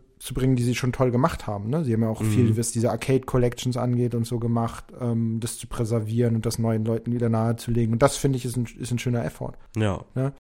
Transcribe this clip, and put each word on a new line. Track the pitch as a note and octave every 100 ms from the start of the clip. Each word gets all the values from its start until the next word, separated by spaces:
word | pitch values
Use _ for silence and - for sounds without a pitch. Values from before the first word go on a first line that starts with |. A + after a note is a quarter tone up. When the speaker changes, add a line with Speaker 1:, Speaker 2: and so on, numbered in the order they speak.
| _ _
Speaker 1:
zu | - B2+
bringen, | C3 B2+
die |
sie | A#2+ A#2+
schon | B2+
toll | B2 B2+
gemacht | A#2+ D#3+ - -
haben, | G2+ G#2
ne? | D#3
Sie | C#3
haben | A2
ja | A2+
auch | A2
Speaker 2:
Mhm. | A2
Speaker 1:
viel, | G#2+ A#2 A2
was | A#2
diese | A#2 A2+
Arcade | A2+ - C3 -
Collections | C3 A#2+ - B2 B2
angeht | B2 B2 A#2+ A#2
und | A2+
so | A#2+
gemacht, | A#2 A#2 A2+ - - -
ähm, | A#2+ A2+ A2+ A2+
das | A2+ -
zu | -
präservieren | - A2 A2+ G#2+ A2+ A#2+ A2+
und | A2+
das | A2+
neuen | A2+ A2 A2
Leuten | A2+ A#2+
wieder | A#2+ A#2
nahezulegen. | A2+ A2+ A#2 - A#2 A2+
Und | A#2
das, | C#3 -
finde | C#3+ C3
ich, | B2
ist | B2
ein, | A2+ -
ist | A#2+
ein | B2
schöner | B2+ A#2+ -
Effort. | - - - - A2
Speaker 2:
Ja. | G#2+ F#2 - B2+
Speaker 1:
Ne? | C3+ C3+ _